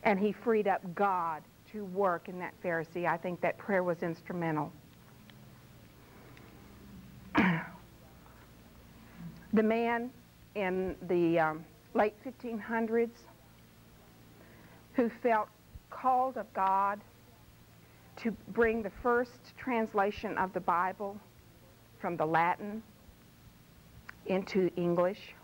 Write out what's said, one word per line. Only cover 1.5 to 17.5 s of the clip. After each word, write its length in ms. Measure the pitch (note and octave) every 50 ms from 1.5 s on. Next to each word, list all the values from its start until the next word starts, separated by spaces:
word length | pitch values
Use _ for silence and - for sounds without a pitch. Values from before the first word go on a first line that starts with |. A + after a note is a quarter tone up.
| - - - -
to 120 | - G#3+ G#3
work 440 | F#3 F3+ F#3+ G3+ F#3 F3 E3 - -
in 100 | F3+ F3+
that 140 | F3+ - - - -
Pharisee. 420 | F#3 E3+ E3 D#3 D#3+ - F3 F3
I 120 | D#3+ D#3+
think 240 | E3+ - F#3 F3 -
that 160 | - E3+ -
prayer 260 | - - - G3+ F#3 F3+
was 200 | F3+ E3+ E3+ F#3
instrumental. 680 | E3+ E3 - - - F#3+ F3 E3+ E3 D#3 D3+ D3 D#3+ - - - - - - - - - - - - - - - - - - - - - - - - - - - - - - - - - - - - - - - - - - - - - - - - - - - - -
<clears throat> 60 | - G#3+ F#3 E3+ D#3+ - - - - - - - - - - - - - - - - - - - - - - - - - - - - - - - - - E3 - - - - -
The 100 | G#3+ A3
man 480 | G#3+ A3 A3+ A#3 A#3 A#3+ A#3 A#3 B3+ - - - - - - - - -
in 420 | G#3 G3 F#3 F#3 F#3 F#3 F#3 - - F3+
the, 360 | F3 F#3 F3 F3 E3 E3 E3+
um, 240 | D#3+ D#3 D#3 D#3+ E3 - - - - - -
late 200 | - G#3 G#3+ G#3+ -
fifteen 380 | - C4+ A#3+ - - A#3+ A3+ G#3+
hundreds 580 | G3+ - A#3 A3+ A3+ G#3+ A3 A#3 A#3 A#3 A#3 - - - - - - - - - - - - - - - - - - - - - - - - - - - - - - - - - - - -
who 120 | - A#3+
felt 400 | A3+ - - - B3 A3+ G#3+ G#3+ - - - - - - - - -
called 460 | - - - B3+ C4 B3+ B3+ C4 B3+
of 160 | B3+ G3 - -
God 460 | - F#3+ F#3+ F#3+ G3 G3 G3+ G3+ G#3 - - - - - - - - - -